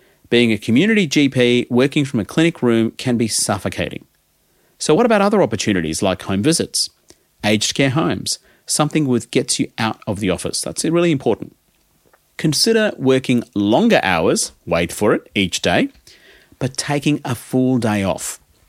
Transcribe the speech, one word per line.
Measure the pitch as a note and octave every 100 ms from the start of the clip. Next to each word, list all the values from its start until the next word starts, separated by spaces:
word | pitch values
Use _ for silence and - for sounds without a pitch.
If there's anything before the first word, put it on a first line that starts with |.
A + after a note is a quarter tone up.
| _ _ -
Being | A#2+ A#2
a | G#2
community | - A#2 G#3 G#3+ D3+
G | D3+ C#3
P, | C3 A#2+ B2 A#2+
working | A#2+ C3+ D#3
from | C3+ A#2
a |
clinic | F#2+ - E3 -
room | B2 A2+ A2+
can | - C3 A#2
be | A2+
suffocating. | - - F#2+ F#2+ - D2+ - _ _ _ _ _ _ _ -
So | -
what | D#3+ A#3
about | G#3
other | G3+ G#3
opportunities | C#3 A2 - F#2 D#2+ -
like | G2 F#2
home | - G2
visits, | C3+ E3 G2 - - _ _ - _ -
aged | G#2 A2 -
care | - C#3
homes, | C#3+ E3+ F#2+ - - _ _ -
something | - D3+ D#3 C#3
with | A#2 -
gets | C3 - -
you | B2 -
out | A2 - -
of | G2+
the | B2
office? | - - -
That's | - -
really | - E3+ F3
important. | C3+ B2+ G#2 - _ _ _ _ _ _ _ _ -
Consider | D#3+ C#3+ A3+ A3+ G#3 -
working | C3 C3 C3 A#2+ -
longer | G2+ G2+ C3+ A3+ E3+
hours, | F#2+ E2+ F#2+ E3+ - _ -
wait | E2+ F2
for | - G#2
it, | - -
each | - F2+ -
day, | F2+ G2+ C#4 - - - - - _ -
but | C3 -
taking | - D3 D3+ D3
a | B2+ A#2+
full | - C3 B2+ B2+
day | A2+ G#2
off. | F#2+ - - - _ _